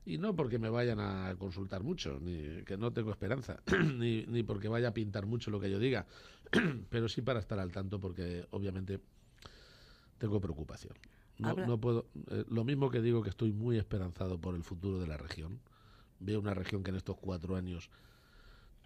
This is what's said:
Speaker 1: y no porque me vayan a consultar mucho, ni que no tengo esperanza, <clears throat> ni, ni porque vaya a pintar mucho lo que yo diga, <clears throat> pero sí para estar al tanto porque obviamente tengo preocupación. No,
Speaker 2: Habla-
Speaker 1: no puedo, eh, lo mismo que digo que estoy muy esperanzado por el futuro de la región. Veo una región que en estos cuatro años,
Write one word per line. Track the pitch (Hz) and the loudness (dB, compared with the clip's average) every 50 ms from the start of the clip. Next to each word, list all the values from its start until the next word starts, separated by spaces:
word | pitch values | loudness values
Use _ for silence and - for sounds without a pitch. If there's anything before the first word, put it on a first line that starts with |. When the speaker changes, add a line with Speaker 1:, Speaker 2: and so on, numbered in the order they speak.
| - | -8
Speaker 1:
y | - 165 151 | -4 -4 -2
no | 180 220 202 | 0 0 2
porque | 160 151 120 113 120 | 2 2 2 2 2
me | 113 110 | 2 2
vayan | 113 120 123 120 113 104 | 2 4 4 4 4 2
a | 104 101 98 95 95 92 92 90 | 2 0 0 0 -2 -2 -2 -2
consultar | 98 98 90 98 98 95 - 95 92 | -4 -4 -4 -4 -4 -4 -2 -2 -2
mucho, | 139 185 - - 80 69 67 | -2 -2 -2 -2 -4 -4 -4
ni | 76 87 87 82 73 73 80 90 95 | -4 -4 -4 -4 -4 -6 -6 -8 -6
que | - 98 | -6 -4
no | 95 113 120 | -2 -2 0
tengo | 117 120 113 107 | 0 0 0 -2
esperanza, | 101 - - 95 123 139 120 - 95 - - - | -2 -2 -2 -2 0 -2 -2 -6 -8 -6 0 2
<clears throat> | 185 190 165 156 135 120 | 4 6 6 4 4 2
ni, | 117 120 113 113 - | 2 2 2 2 0
ni | - 117 117 | 0 0 0
porque | 113 107 113 101 101 104 | 0 0 0 -2 0 0
vaya | 113 117 120 120 | 2 2 2 2
a | 101 | 2
pintar | 117 110 104 98 110 98 101 | 0 0 -2 -2 -2 -2 0
mucho | 117 120 - - | 0 -2 0 0
lo | 104 101 | -2 0
que | 101 98 | 0 0
yo | 98 98 | 2 2
diga, | 113 135 127 107 - - - - - - - - - - | 4 4 2 2 -2 -4 -10 -20 -20 -20 -20 -20 -4 2
<clears throat> | - - 240 170 139 113 95 - | 2 4 4 4 2 -2 -4 -2
pero | - 117 113 110 | 0 0 0 0
sí | - - | 0 -2
para | 120 123 131 113 | 0 0 0 0
estar | 92 - 113 98 | 0 -2 -2 -2
al | 95 90 | -2 -2
tanto | 87 101 98 98 98 101 | -2 -4 -4 -2 -2 -2
porque | 95 92 87 87 90 87 87 87 90 - | -4 -4 -4 -4 -4 -4 -4 -4 -6 -6
obviamente | - 101 98 98 92 95 95 92 98 98 - - - - - - - - - - - - - - - - - - - - - - - - | -4 -2 -2 -2 -2 -2 -4 -4 -4 -6 -8 -10 -20 -20 -20 -20 -20 -20 -20 -20 -20 -20 -20 -20 -20 -20 -20 -20 -20 -20 -20 -20 -10 -4
tengo | 123 107 101 107 | -2 0 2 2
preocupación. | 95 87 80 73 78 - - - - - - - - - - - - - - - | 0 0 -4 -4 -6 -8 -10 -12 -14 -14 -16 -16 -20 -20 -20 -20 -20 -16 -8 -2
No, | 110 113 | 0 0
Speaker 2:
Habla- | - 185 185 120 | 0 2 2 2
Speaker 1:
no | 120 110 | 2 2
puedo, | 113 120 117 117 - - - - - - | 4 4 2 2 2 -2 -8 -12 -8 -4
eh, | - 104 107 - | -2 -2 -2 0
lo | 113 113 113 | 0 2 2
mismo | 123 147 135 139 131 | 2 4 4 4 4
que | 123 120 | 4 4
digo | 113 117 120 117 107 | 4 6 6 4 4
que | 101 | 2
estoy | 92 - 117 110 104 | 0 2 4 4 4
muy | 104 110 120 117 110 | 4 2 4 4 4
esperanzado | 98 - - 104 92 90 87 - 101 92 92 87 | 2 2 0 0 0 0 -2 -2 0 0 0 0
por | 80 92 90 | -2 -2 -2
el | 87 85 | -2 -4
futuro | - 98 85 90 98 95 92 | -4 -6 -4 -2 0 0 0
de | 90 80 | 0 -2
la | 76 | -4
región. | - - 76 - - 78 82 98 123 - - - - - - - - - - - - | -4 -6 -6 -8 -6 -6 -6 -8 -8 -12 -14 -20 -20 -20 -20 -20 -20 -20 -20 -16 -8
Veo | 95 98 107 107 | -2 0 2 2
una | 101 104 98 | 2 2 0
región | 92 92 - - 98 95 | 0 0 -2 -2 -2 -2
que | 98 | -2
en | 92 95 | -2 -2
estos | - - 95 | -2 -4 -6
cuatro | - - 95 92 87 78 87 92 | -6 -4 -4 -4 -4 -2 -2 -2
años, | 92 92 92 90 82 - - - - - - - - - - - - - - - - - - - - - | -2 -2 -2 -6 -8 -8 -12 -18 -20 -20 -20 -20 -20 -20 -20 -20 -20 -20 -20 -20 -20 -20 -20 -20 -18 -4